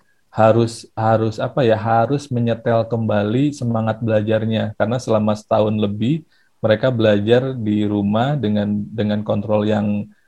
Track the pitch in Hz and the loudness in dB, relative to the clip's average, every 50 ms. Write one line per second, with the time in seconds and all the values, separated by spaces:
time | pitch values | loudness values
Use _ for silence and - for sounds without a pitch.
0 | _ _ _ _ _ _ - - 110 110 110 113 117 113 - - - - _ - | _ _ _ _ _ _ 0 4 4 6 6 4 2 0 -2 -8 -16 -14 _ -2
1 | 110 113 113 107 110 110 107 - 127 127 - - 135 117 110 107 104 113 113 117 | 0 2 2 2 2 -2 -2 -4 -6 -4 -2 0 2 2 2 2 2 0 2 2
2 | 113 113 143 143 - - 127 120 120 117 113 113 - 123 117 113 113 113 120 117 | 2 2 0 -4 -4 -4 -4 -2 0 0 -2 -2 -2 0 0 0 0 0 -2 -2
3 | 113 104 104 104 101 104 113 127 143 147 143 - 127 120 117 113 110 110 110 110 | -2 0 0 0 0 0 0 0 0 0 -2 -4 -4 -2 -2 0 0 -2 -2 -2
4 | 117 113 110 107 104 107 110 110 110 110 110 107 104 107 107 - 107 107 117 123 | -2 0 0 0 2 2 0 0 0 0 -2 -2 -2 -4 -2 -2 -2 -2 -2 -4
5 | - - 113 107 107 107 107 107 - _ 110 110 107 110 110 107 107 101 101 107 | -2 0 0 2 2 0 -2 -2 -2 _ 0 2 2 2 0 0 -2 -2 -2 -2
6 | 107 120 156 165 156 _ _ _ _ _ _ _ - 110 107 107 - 131 127 113 | -2 -2 -2 -2 -4 _ _ _ _ _ _ _ 0 0 0 2 2 0 0 2
7 | 110 107 104 104 101 110 117 123 127 135 131 127 110 104 104 104 104 104 104 104 | 2 2 2 2 2 2 2 2 2 0 -4 -6 -4 -2 0 0 0 0 0 0
8 | 101 101 107 110 120 139 151 143 117 107 104 104 104 104 104 104 104 - - 107 | 0 0 0 0 0 0 -2 -2 -2 -2 0 0 0 -2 -2 -4 -4 -6 -6 -4
9 | 104 107 104 107 104 - 110 104 101 104 107 107 104 104 107 107 104 104 104 104 | -2 -2 -2 -2 -2 -2 -4 -4 -2 -2 -2 0 0 0 0 0 0 -2 -2 -4
10 | 104 - - _ _ | -6 -8 -14 _ _